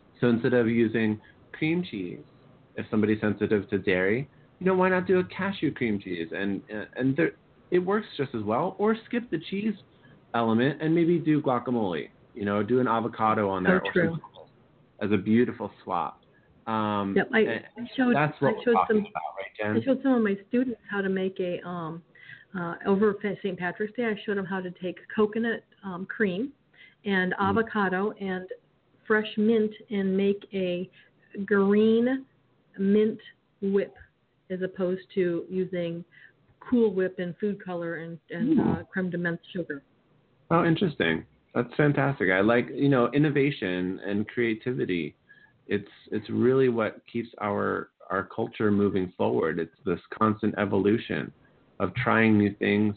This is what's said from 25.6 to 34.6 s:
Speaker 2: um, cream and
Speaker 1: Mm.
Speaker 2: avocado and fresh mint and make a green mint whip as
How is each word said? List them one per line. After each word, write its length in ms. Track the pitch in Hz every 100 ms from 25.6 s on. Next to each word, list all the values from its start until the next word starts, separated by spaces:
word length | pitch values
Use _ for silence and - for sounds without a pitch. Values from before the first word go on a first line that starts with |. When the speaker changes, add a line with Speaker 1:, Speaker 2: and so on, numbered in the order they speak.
| _ _ 196
Speaker 2:
um, 200 | 180 190
cream 460 | - 202 175 277 - _ _ - _ 208
and 280 | 190 185
Speaker 1:
Mm. 160 | - 196
Speaker 2:
avocado 640 | 202 226 220 190 185 208 208
and 280 | 196 185 185 - _ _ _ _ -
fresh 220 | 214 214 -
mint 340 | 214 226 214 214 -
and 260 | 202 190 190
make 280 | 196 202 -
a 360 | 196 185 175 190 _ _ _ _ 214 196
green 800 | 202 196 208 220 226 240 269 269 _ _ _ _ -
mint 420 | 196 208 214 - - - _ -
whip 340 | 196 196 - - - _ _ _ -
as 120 | 185